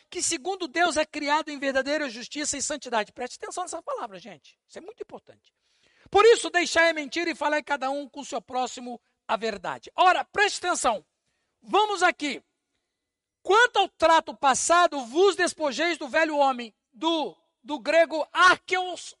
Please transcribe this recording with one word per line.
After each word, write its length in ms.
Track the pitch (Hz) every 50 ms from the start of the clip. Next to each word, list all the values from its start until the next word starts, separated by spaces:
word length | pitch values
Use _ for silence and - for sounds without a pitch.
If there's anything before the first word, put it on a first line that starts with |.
| _ _
que 120 | - 359
segundo 460 | 320 - - 320 247 339 392 381 359 294
Deus 300 | 247 330 349 349 285 302
é 80 | 311
criado 440 | - - 294 302 285 285 311 311 311
em 80 | 294 277
verdadeira 520 | 277 277 262 269 262 269 294 311 302 277
justiça 480 | 214 233 233 - - 285 302 - - 285
e 40 |
santidade." 520 | - - 294 285 - 262 233 226 208 - _
Preste 240 | - 247 247 - -
atenção 260 | - 427 - - 359
nessa 180 | 339 - 330
palavra, 380 | 330 - 554 480 330 226 196 180
gente. 400 | 170 220 180 151 _ _ _ _ _ _
Isso 100 | - -
é 40 |
muito 200 | 311 370 466 -
importante. 540 | 427 - - 240 - - - _ _ _ _ _ _ _ _ _ _ _ _ _ _ _
"Por 140 | - 381 415
isso, 240 | 453 466 370 - 330
deixai 400 | 311 349 339 247 - 330 330 339
a 40 | 330
mentira 360 | 311 294 262 - 320 349 339
e 60 | 311
falai 280 | - 285 294 302 302 294
cada 260 | - 285 285 262 262
um 200 | 277 285 294 254
com 100 | - 294
o 60 | 262
seu 160 | - - 247
próximo 580 | 196 - 254 254 254 233 - - 247 247 240 226 _ _ _ _ _
a 120 | - 214 220
verdade." 520 | 202 226 208 196 175 170 139 123 - - -
Ora, 300 | - - 370 349 311 277
preste 320 | - - - 415 392 - -
atenção. 480 | - 359 339 277 - 269 226 185 147 _ _ _ _ _ _ _ _ _ _ _
Vamos 420 | _ 226 196 320 427 415 415 359 349
aqui. 400 | 349 320 - 294 294 240 151 - _ _ _ _ _ _ _ _ _ _ _ _ _ _ _ _ _ _ _
"Quanto 360 | - - 370 440 480 480 - 440
ao 100 | 392 339
trato 480 | - - - 320 330 320 311 - 269
passado, 720 | - - 277 254 - - - 330 349 349 330 302 285 254
vos 320 | 220 240 311 381 403 349 -
despojeis 600 | 359 320 - - 311 294 240 202 311 349 339 -
do 120 | 320 269
velho 260 | 226 311 320 320 311
homem", 400 | 285 285 269 262 240 240 226 - _ _ _ _
do, 420 | 233 202 320 339 320 294 214 156 _ _ _ _ _ _
do 160 | 226 294 294
grego 480 | 208 285 294 330 330 285 311 320 285 -
archeos 840 | - 311 349 370 349 - _ - 370 370 370 359 349 - - - - _